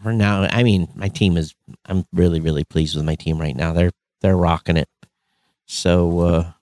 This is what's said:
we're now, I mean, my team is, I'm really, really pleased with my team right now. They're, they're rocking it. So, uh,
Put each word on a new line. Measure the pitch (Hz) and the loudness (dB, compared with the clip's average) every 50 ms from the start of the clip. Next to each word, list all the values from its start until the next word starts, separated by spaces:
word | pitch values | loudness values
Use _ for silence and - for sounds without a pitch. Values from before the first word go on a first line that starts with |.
| 101 | -6
we're | 110 | -2
now, | 113 110 101 104 101 95 95 - | 0 0 0 2 2 0 0 0
I | - 117 123 | 2 2 2
mean, | 117 101 92 85 - - | 4 4 2 0 -2 -6
my | - 98 98 | -8 -8 -6
team | - - 107 95 85 | -2 0 2 2 2
is, | 85 78 76 - _ _ - 65 - _ | 0 -2 -4 -8 _ _ -20 -20 -18 _
I'm | - 95 92 87 - | -6 -4 -4 -4 -2
really, | - 92 90 87 82 82 | 0 2 2 2 2 0
really | 78 80 78 73 78 | -2 -2 -2 -2 -4
pleased | - - 80 78 73 76 | -2 -2 -2 -2 -2 -2
with | 76 78 | -4 -4
my | 78 78 | -4 -4
team | - - 80 80 80 | -4 -4 -4 -4 -2
right | 80 76 65 | -4 -6 -4
now. | 64 78 80 | -4 -4 -2
They're, | 80 87 87 90 - _ _ _ _ _ | 0 2 2 0 0 _ _ _ _ _
they're | - 95 95 | 0 2 2
rocking | 90 87 82 85 78 - - 82 | 2 2 2 0 0 -2 -2 -2
it. | 80 71 - _ _ - _ _ _ _ _ _ _ _ _ _ _ _ | -2 -2 -4 _ _ -20 _ _ _ _ _ _ _ _ _ _ _ _
So, | - - - - 90 87 87 87 85 85 85 | -14 -8 -4 0 2 2 2 2 2 0 2
uh, | 85 87 85 82 85 85 - _ | 2 2 2 0 0 -4 -8 _